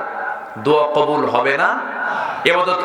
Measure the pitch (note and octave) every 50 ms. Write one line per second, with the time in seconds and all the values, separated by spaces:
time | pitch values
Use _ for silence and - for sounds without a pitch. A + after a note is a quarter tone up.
0 | - - - - - - - - - - - A2+ A2 C#3 D3+ D3+ D3 D3 D3+ D3+
1 | D3 C#3+ D3+ C#3+ C3 A#2 A#2+ A#2+ B2 C#3 C#3+ D3 F3 F#3+ A#3 - - - - -
2 | - - - - - - - - - D#3 E3+ F3+ F3+ F#3 F#3 F3+